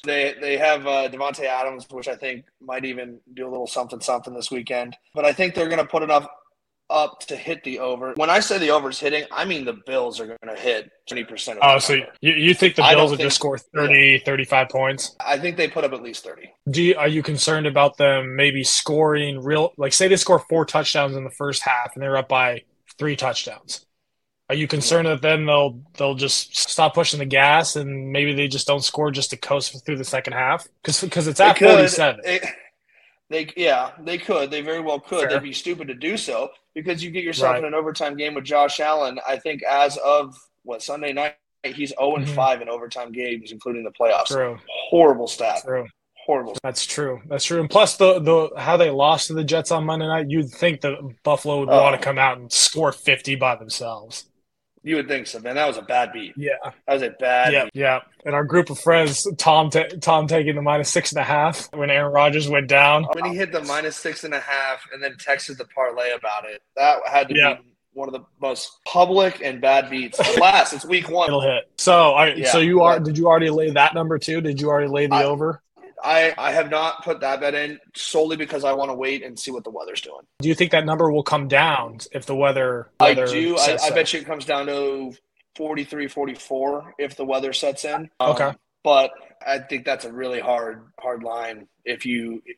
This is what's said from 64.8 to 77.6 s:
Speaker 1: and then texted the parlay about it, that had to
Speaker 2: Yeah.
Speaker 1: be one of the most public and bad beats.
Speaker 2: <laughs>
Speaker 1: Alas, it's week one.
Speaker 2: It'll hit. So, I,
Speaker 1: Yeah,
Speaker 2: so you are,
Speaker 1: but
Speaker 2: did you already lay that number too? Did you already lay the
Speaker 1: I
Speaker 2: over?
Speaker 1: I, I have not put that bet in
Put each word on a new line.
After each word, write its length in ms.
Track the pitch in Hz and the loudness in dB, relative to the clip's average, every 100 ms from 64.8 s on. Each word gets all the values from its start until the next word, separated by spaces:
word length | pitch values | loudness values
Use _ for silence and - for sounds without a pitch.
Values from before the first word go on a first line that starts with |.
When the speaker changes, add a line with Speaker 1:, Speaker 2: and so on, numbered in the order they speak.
| - | -12
Speaker 1:
and 80 | 131 | -10
then 140 | 135 | -10
texted 420 | 131 143 139 - 131 | -8 -4 -4 -4 -12
the 80 | 120 | -10
parlay 440 | - 127 120 123 120 | -2 -2 -2 -4 -4
about 300 | 110 104 107 | -4 -6 -8
it, 160 | 104 _ - | -16 _ 2
that 220 | 143 139 - | 4 4 2
had 220 | 139 135 | 2 2
to 60 | 147 | 4
Speaker 2:
Yeah. 180 | 143 | 4
Speaker 1:
be 60 | 123 _ _ _ | 2 _ _ _
one 160 | 131 135 | -10 -10
of 40 | |
the 120 | 131 - _ | -10 -16 _
most 320 | 135 120 - _ | -6 -6 -10 _
public 560 | - 175 180 190 190 - | 0 4 6 6 2 0
and 200 | 139 127 | -8 0
bad 280 | 135 135 131 | 4 4 2
beats. 300 | 131 120 - | -6 -6 0
Speaker 2:
<laughs> 180 | - - | 2 6
Speaker 1:
Alas, 360 | 180 190 - | 6 6 2
it's 120 | 143 | -2
week 240 | 156 180 170 | -2 -2 0
one. 200 | 175 160 | 0 2
Speaker 2:
It'll 120 | 143 | 2
hit. 300 | 135 123 - - | 0 -2 -6 -2
So, 360 | 185 175 156 | 4 8 8
I, 200 | 139 156 | 6 4
Speaker 1:
Yeah, 160 | 151 139 | 4 2
Speaker 2:
so 80 | 165 | 4
you 240 | 165 180 | 6 6
are, 160 | 170 165 | 6 6
Speaker 1:
but 60 | |
Speaker 2:
did 140 | 156 151 | 0 2
you 100 | 170 | 6
already 220 | 165 160 | 6 4
lay 200 | 151 156 | 0 0
that 240 | 143 151 | 4 4
number 240 | 165 160 156 | 2 -2 -2
too? 220 | - 165 | -2 -4
Did 200 | 160 139 | -2 -2
you 80 | 147 | 0
already 200 | 147 143 | 0 0
lay 180 | 143 147 | 0 2
the 80 | |
Speaker 1:
I 100 | 143 | 2
Speaker 2:
over? 380 | 143 143 156 151 _ _ - - | 2 0 -4 -6 _ _ -20 -8
Speaker 1:
I, 300 | 147 165 160 - | 2 4 2 0
I 140 | 135 | -2
have 180 | 147 151 | 0 0
not 360 | 156 160 - | -2 -2 -4
put 160 | - - | -6 -4
that 200 | 135 135 | -4 -2
bet 140 | 143 | -2
in 240 | 143 | -4